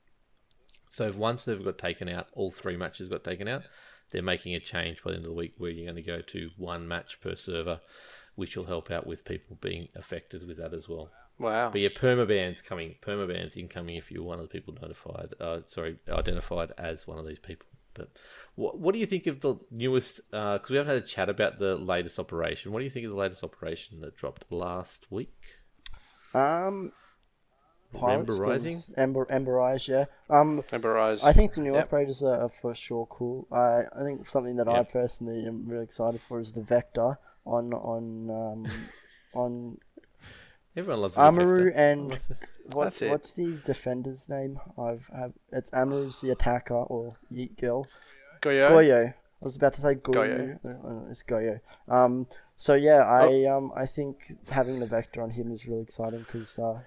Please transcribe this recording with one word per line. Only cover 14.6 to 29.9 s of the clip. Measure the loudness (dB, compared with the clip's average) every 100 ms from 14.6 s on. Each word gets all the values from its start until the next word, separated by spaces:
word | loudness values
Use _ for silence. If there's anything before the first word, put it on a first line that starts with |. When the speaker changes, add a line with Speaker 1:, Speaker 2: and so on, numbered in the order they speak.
| -14 -16
Speaker 1:
notified, | -16 -16 -14 -14 -14 -10
uh, | -8 -8 -10
sorry, | -10 -8 -8 -4
identified | -2 0 -2 -4 -4 -6 -8
as | -10 -10 -12
one | -14
of | -12
these | -14
people. | -16 -18 _ -20 _
But | -18 -18 _ -20 -20 -18 -6
what, | -6 -2
what | -2
do | 0
you | 0
think | -2 -4
of | -2
the | -2 -2 -6
newest, | -6 0 0 0 -10 -10
uh, | -6 -2 -2
'cause | 0
we | 0
haven't | 0
had | -2
a | -2
chat | -4 -2
about | 0 0 0
the | -2 -2
latest | -2 -2 -2 -8
operation. | -8 -4 -4 -4 -8
What | -8
do |
you | -8
think | -8
of | -8
the | -4
latest | -4 -6
operation | -14 -10 -10 -10 -12 -16
that | -16 -10
dropped | -12 -12 -8
last | -6 -4 -6 -10 -16 -12
week? | -10 -10 -14 -20 -20 _ _ -14 -14 -16 -20 -2
Speaker 3:
Um, | 2 2 2 -2 -4 -8 -14 _ _ _ _ _ _ _ _ -16
Speaker 1:
Ember | -2
Speaker 3:
Pilot | 0 0 0 -2
Speaker 1:
Rising? | 0 -2 -4 -8
Speaker 3:
Skills. | -6 -2
Ember, | 0 0 0
Ember | -2 0
Rise, | 2 2 0
yeah. | 0